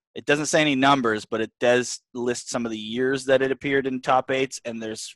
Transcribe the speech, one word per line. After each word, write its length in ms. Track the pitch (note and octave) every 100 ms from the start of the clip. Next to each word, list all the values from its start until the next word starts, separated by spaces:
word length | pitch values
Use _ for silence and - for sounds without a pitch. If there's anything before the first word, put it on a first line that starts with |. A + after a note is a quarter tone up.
| _
it 100 | - -
doesn't 200 | D3 D3
say 140 | E3
any 140 | D3+
numbers, 500 | C3+ C#3 C#3 A#2 G#2+
but 160 | - A2
it 120 | A2 -
does 400 | B2 B2 A#2+ - _
list 340 | B2 A#2+ A#2+ -
some 140 | C3
of 80 | A#2
the 60 | A2
years 480 | G#2+ A#2 B2+ C3+ B2+
that 160 | C3
it 100 | C3+
appeared 340 | C3 C#3+ C#3 C3
in 140 | C3
top 300 | C#3+ C3 B2+
eights, 280 | C3 C3+ -
and 180 | A#2+ A2+
there's 320 | A2 A2 -